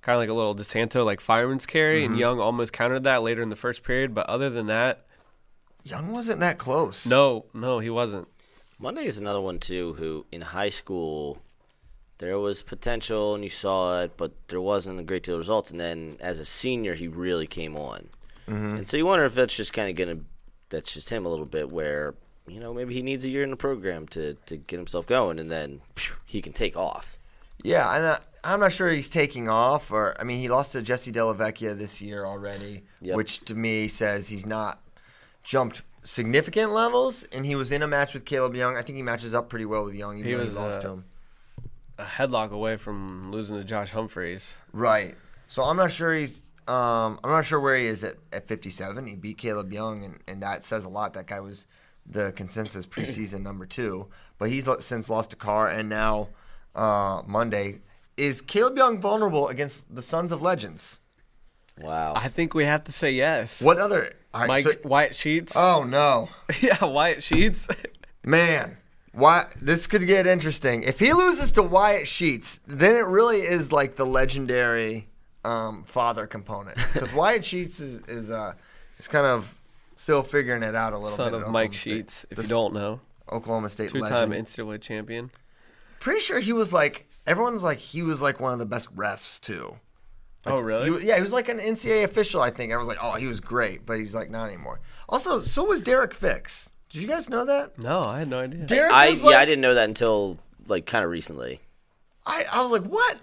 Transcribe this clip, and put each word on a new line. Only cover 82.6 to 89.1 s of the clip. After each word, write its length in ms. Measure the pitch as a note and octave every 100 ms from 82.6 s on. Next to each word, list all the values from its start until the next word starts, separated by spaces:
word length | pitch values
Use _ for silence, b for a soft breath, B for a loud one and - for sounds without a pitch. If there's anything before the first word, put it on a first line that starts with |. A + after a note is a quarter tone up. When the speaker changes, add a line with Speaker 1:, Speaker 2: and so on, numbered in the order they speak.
| G#2+
Speaker 1:
know. 260 | G#2 G2+ A#2 - - -
Speaker 2:
Oklahoma 380 | A#2 A2+ A2+ G#2+
State 220 | G2+ G#2+
Speaker 1:
Two-time 180 | C#3 G#2+
Speaker 2:
legend. 220 | A#2+ A2
Speaker 1:
N 120 | F#2 A2
C 120 | -
double 140 | G#2+
A 40 | G#2+
champion. 540 | - A2 G#2+ A#2 A#2+ - b b b b b b
Speaker 2:
Pretty 180 | - G#4
sure 200 | - D4+
he 120 | G#3
was, 200 | A#3 G3+
like, 340 | E3+ D3 - - - -
everyone's 380 | F3 A#3+ A#3
like, 140 | F3 C3+
he 240 | - D#3+
was, 180 | E3+ D3
like, 180 | C#3+ C3
one 140 | C3
of 60 | B2
the 60 | A2+
best 280 | A#2+ - F2+
refs, 440 | G#2